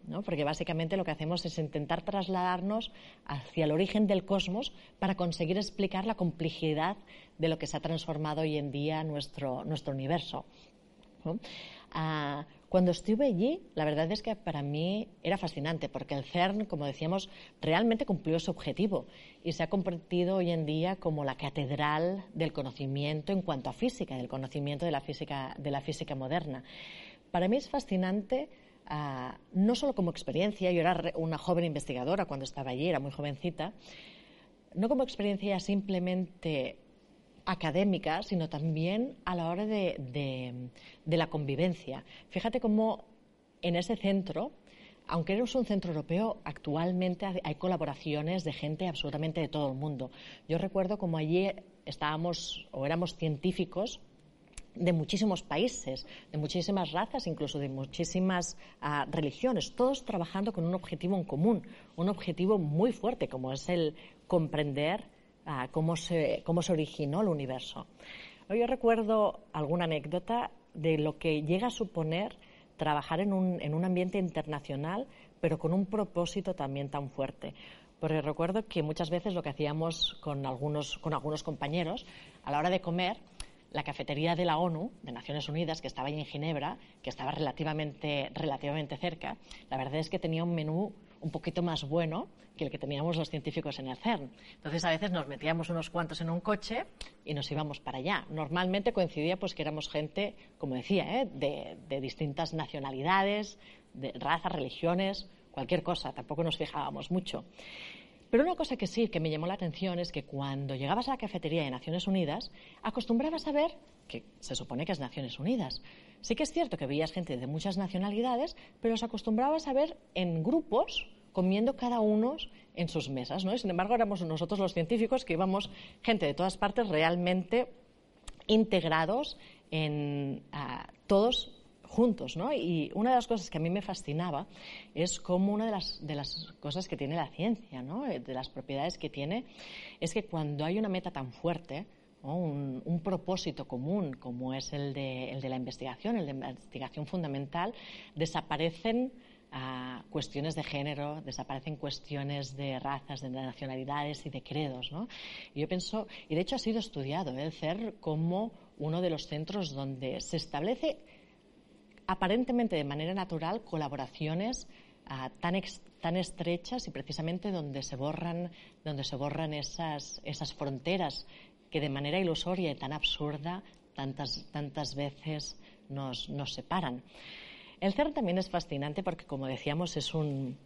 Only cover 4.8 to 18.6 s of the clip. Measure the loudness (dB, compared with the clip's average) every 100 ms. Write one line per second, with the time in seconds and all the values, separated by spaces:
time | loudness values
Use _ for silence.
4.8 | -20 -2 0 2 0 0 2 2 0 0
5.8 | 0 0 -2 2 0 2 -2 0 0 2
6.8 | 2 0 -10 -20 -20 0 0 2 -2 -2
7.8 | 0 -2 -2 -2 0 0 2 2 0 0
8.8 | 0 0 0 -2 -4 -4 -2 -2 -2 -4
9.8 | -2 -4 0 0 0 -8 -10 -18 -20 -20
10.8 | -20 -20 -20 -8 -4 -4 -6 -12 -14 -16
11.8 | -8 -2 0 0 0 -4 -6 -14 2 6
12.8 | 6 4 2 4 4 6 4 2 -4 0
13.8 | 2 4 2 0 -2 -4 -4 -2 -2 0
14.8 | 0 0 -4 -6 -2 0 0 -2 -2 -2
15.8 | -2 -6 -4 -4 0 2 4 2 -2 -2
16.8 | -2 -2 0 0 -2 -12 -20 -4 2 4
17.8 | 6 4 2 0 2 0 0 -4